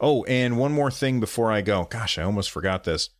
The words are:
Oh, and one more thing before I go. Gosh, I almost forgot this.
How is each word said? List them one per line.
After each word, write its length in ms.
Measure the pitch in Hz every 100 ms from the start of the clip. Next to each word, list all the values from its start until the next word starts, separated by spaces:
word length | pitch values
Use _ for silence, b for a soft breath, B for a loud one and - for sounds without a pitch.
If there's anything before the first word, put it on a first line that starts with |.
Oh, 220 | 139 135
and 320 | - 127 123 120
one 140 | 135
more 200 | 147 139
thing 280 | 131 135 127
before 320 | 107 - 113
I 120 | 107
go. 260 | 95 101 85
Gosh, 260 | 117 101 -
I 60 |
almost 300 | 90 101 92
forgot 320 | 78 92 92
this. 260 | - 80 -